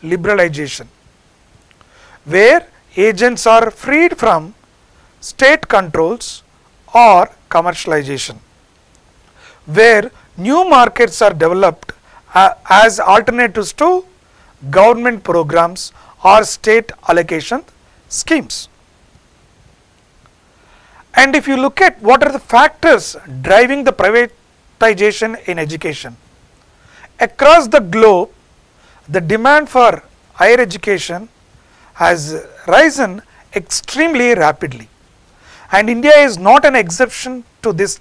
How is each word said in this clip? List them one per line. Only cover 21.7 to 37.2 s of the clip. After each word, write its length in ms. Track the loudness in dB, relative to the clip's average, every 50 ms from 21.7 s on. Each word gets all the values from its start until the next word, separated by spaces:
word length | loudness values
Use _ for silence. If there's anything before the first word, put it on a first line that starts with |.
| -2 0
at 200 | 0 0 0 -2
what 220 | 2 2 2 4 2
are 80 | -2
the 80 | -2 -6
factors 760 | -8 0 2 2 2 2 0 -2 2 2 2 2 0 -8 -16 -16 -18 -18 -16 -12
driving 420 | -2 2 4 4 4 2 -2 -2 -2
the 80 | -4
privatization 1500 | -2 0 -2 0 0 0 -2 -2 _ _ _ _ _ _ _ _ _ -2 -2 -2 0 0 -2 -2 -2 -4 -8 -8 -8 -12 -10
in 120 | -10 -8 -8
education, 560 | -8 -10 -10 -10 -10 -10 -12 -12 -16 -20 -20 _ _ _ _ _ _ _ _ _ _ _ _ _ _ _ _ _ -20 _ _ -6
across 480 | -6 -6 -4 2 4 6 6 6 4
the 120 | 4 0 0
globe, 500 | 0 0 0 4 4 4 4 4 0 -6 _ _ _ _ _ _ _ _ _ _ _ _ _ _ _ -6
the 100 | -6 -6
demand 480 | -4 -4 -4 0 2 2 2 2 0
for 360 | 0 0 2 2 2 2 0 _ _ _ _ _ _ _
higher 260 | -2 2 2 2 2
education 680 | 0 -4 -6 -10 -6 -6 -6 -6 -6 -10 -12 -14 -14 -18 _ _ _ _ _ _ _ _ _ _ _ _ _
has 500 | -2 0 0 0 -2 -4 -10 -12 -14 -14 -16 -20 -16 -4
risen 540 | 0 2 4 4 2 0 -4 -6 -6 -6 -14 _ _ _ _ _ _ -12
extremely 800 | -12 -10 _ -12 -12 -10 -10 -6 -4 -4 -2 -2 -2 0 0 0
rapidly, 520 | 2 0 0 0 -2 -10 -12 -12 -16 -20 _ _ _ _ _ _ _ _ _ _ _ _ _ -20 -20 -12 -4
and 180 | -2 -2 -2 -2
India 260 | -4 -2 4 6 6
is 220 | 6 6 2 -2
not 260 | -2 2 4 4 4 4
an 120 | 2 0
exception 680 | 0 -2 -2 -2 -4 -4 -4 -4 -14